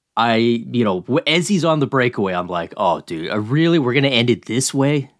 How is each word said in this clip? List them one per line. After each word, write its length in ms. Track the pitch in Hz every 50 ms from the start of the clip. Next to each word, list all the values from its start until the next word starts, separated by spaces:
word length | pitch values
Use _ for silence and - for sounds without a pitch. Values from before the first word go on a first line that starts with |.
| _ _ _ 110
I, 180 | 117 120 113
you 480 | 113 117 120 120 117 117 131 123 120 117
know, 160 | 104 92 90
w-, 220 | 85 - 123 165 -
as 220 | 147 156 175 165 160
he's 160 | 208 175 147
on 160 | 165 156 151
the 60 | 139
breakaway, 480 | 113 - 135 123 120 - - 101 95 90
I'm 120 | 87 87
like, 280 | 90 90 85 82 82 -
"Oh, 240 | - 101 90 82 73
dude, 300 | - - 87 80 82 -
uh, 100 | 101 107
really? 380 | 107 110 135 151 165 170 170 165
We're 160 | 131 123 120
gonna 140 | 143 139 139
end 200 | 131 117 117 120
it 160 | 113 - -
this 300 | - 110 127 131 - -
way? 360 | 135 135 143 151 143 131 - _